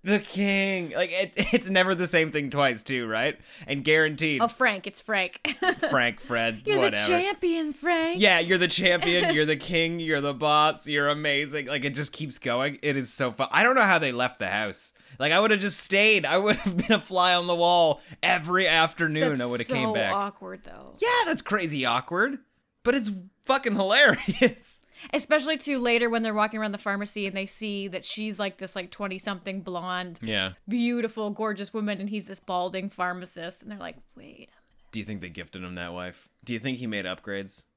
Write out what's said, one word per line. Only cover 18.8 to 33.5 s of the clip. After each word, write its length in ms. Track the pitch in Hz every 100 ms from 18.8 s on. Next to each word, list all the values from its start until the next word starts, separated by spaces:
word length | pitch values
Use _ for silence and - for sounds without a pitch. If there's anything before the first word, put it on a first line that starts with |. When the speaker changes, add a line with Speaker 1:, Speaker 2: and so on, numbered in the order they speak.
| 160 - 165 156 160
Speaker 2:
That's 80 | 139
Speaker 1:
I 40 | 123
would 100 | 120
have 60 | 117
Speaker 2:
so 80 |
Speaker 1:
came 180 | - 127
back. 220 | 214 104
Speaker 2:
awkward, 480 | 196 202 - 185 190
though. 300 | - - - -
Speaker 1:
Yeah, 260 | 466 494 359
that's 160 | 320
crazy 420 | - 202 165 151
awkward. 540 | 123 120 - 175 247 277 _ _ _ _
But 100 | 240
it's 160 | 269 208 190 180 _
fucking 300 | - 262 247
hilarious. 1040 | 202 190 240 277 - - - 247 - - - _
<laughs> 260 | - -
Speaker 2:
Especially, 420 | 311 - 302 277 311
too, 220 | 294 269
later 320 | 240 233 233
when 120 | 226
they're 120 | 226
walking 260 | 214 214 220
around 120 | 214
the 60 | 202
pharmacy 480 | 208 196 202 214 196
and 80 |
they 120 | 190 196
see 420 | - 214 202 196
that 160 | 175
she's, 340 | - 214 214 196
like, 200 | 196 190
this, 180 | 190 196
like, 140 | 180
twenty-something 720 | - 202 190 - 190 196 190
blonde, 560 | 180 180 180 180 180 170
Speaker 1:
Yeah. 300 | 110 104 95 90 -
Speaker 2:
beautiful, 600 | 240 233 240 226 226 208
gorgeous 420 | 202 220 202 202
woman, 280 | 220 208 196
and 100 | 202
he's 160 | 214 180
this 120 | 190
balding 520 | - 180 180 185 196
pharmacist. 720 | - 180 180 180 175 170